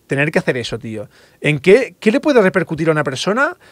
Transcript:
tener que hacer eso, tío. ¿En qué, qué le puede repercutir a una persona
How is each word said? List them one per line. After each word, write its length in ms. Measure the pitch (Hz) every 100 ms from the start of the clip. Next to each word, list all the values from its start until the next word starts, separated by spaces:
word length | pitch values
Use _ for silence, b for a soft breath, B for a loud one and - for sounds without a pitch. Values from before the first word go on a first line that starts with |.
| -
tener 220 | 139 147
que 100 | 180
hacer 180 | 175 131
eso, 200 | 113 117
tío. 300 | 117 107 104 b b b
¿En 200 | 147 147
qué, 360 | 175 247 254 -
qué 100 | 214
le 80 | 254
puede 220 | 302 254
repercutir 480 | 190 185 165 151 165
a 20 |
una 120 | 151 147
persona 500 | 127 - 220 294 - b